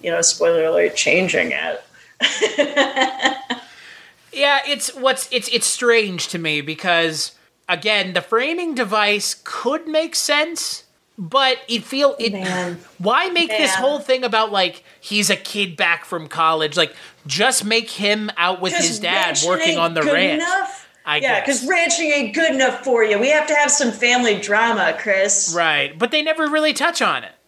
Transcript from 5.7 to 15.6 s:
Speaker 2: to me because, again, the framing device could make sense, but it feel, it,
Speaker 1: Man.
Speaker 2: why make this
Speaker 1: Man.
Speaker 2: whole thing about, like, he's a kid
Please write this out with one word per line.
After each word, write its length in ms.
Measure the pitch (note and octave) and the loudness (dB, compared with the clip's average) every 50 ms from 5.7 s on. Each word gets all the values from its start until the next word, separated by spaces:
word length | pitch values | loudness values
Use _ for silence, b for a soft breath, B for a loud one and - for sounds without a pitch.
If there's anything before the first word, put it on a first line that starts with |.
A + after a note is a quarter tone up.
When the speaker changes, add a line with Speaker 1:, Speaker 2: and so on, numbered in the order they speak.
| - - A#3+ A#3+ A3+ A3+ G#3+ G3 F3+ E3 - - | -2 2 2 4 4 4 2 0 -4 -6 -6 -6
Speaker 2:
to 80 | - E3+ | -6 -4
me 220 | E3 D#3+ D3+ D3 | -2 -2 -2 -2
because, 720 | C#3 D3+ D#3+ D#3 - F3+ E3+ E3 E3 D#3+ D#3 D3 - - b b b b b _ _ | -4 -6 -8 -4 0 2 2 4 2 2 0 -4 -6 -8 b b b b b _ _
again, 460 | - F3+ E3 D3 G#3 G#3+ G3+ F#3+ F#3+ F3 | -4 -4 -2 0 0 0 0 0 0 -2
the 80 | F3+ | -4
framing 520 | E3+ - A3 A3+ B3+ D4 E4+ F4 F4+ E4 D4 | -2 2 0 0 2 0 -2 -4 -4 -4 -2
device 640 | B3+ A#3+ F#3+ G#3 G#3+ G#3 G3+ G#3 G#3 G3+ - - - _ | -2 -2 0 0 2 2 2 2 0 -2 -6 -6 -8 _
could 460 | - - - - A#3+ D4 D#4+ D#4+ D#4 | -10 -10 -4 -2 -2 -2 -2 -4 -2
make 260 | D#4 D#4 E4 D#4+ E4 | 0 0 0 0 -4
sense, 720 | - - - D4 D4 D#4 E4 E4+ D#4 - - - - - _ _ _ _ _ _ | -4 0 0 0 0 0 -2 -4 -8 -8 -8 -8 -12 -14 _ _ _ _ _ _
but 400 | - F3+ D#3+ - C4+ C4+ C4 B3+ B3 - | -12 -10 0 2 2 2 2 0 -2 -4
it 160 | - A#3 A3+ - | -4 -4 -4 -4
feel, 320 | - C4+ C4+ D4 C#4 C#4+ | -4 -2 2 2 2 2
it, 140 | - A3 A3+ | 0 -4 -4
Speaker 1:
Man. 460 | G3 F#3+ F#3 F#3 F#3 F3+ F3+ F3 F3 E3+ - - - | -4 -4 -4 -4 -2 -2 -4 -4 -8 -10 -14 -20 -14
Speaker 2:
why 300 | - F3+ G#3 A#3+ D4+ F4+ F#4+ | -4 -2 0 2 2 0 0
make 200 | F4 E4+ E4+ - | 0 0 0 0
this 240 | G#3+ - D#4 C4 F#3+ | 0 0 0 0 0
Speaker 1:
Man. 60 | F#3+ A#3 | 2 0
Speaker 2:
whole 160 | C#4 D4 C#4+ | 0 0 -2
thing 240 | - - B3+ B3+ B3+ | 0 0 0 0 0
about, 260 | A#3+ G#3+ A3 A3 G#3+ | 0 0 0 0 2
like, 360 | G3+ G3 F#3 F3 - - b b b b | 0 0 0 0 -2 -10 b b b b
he's 280 | - - G#3 G#3 G#3 G#3 | -10 -4 -2 0 2 2
a 60 | G3 | 0
kid 400 | F#3 - - - G#3 | -2 -2 -8 -4 -4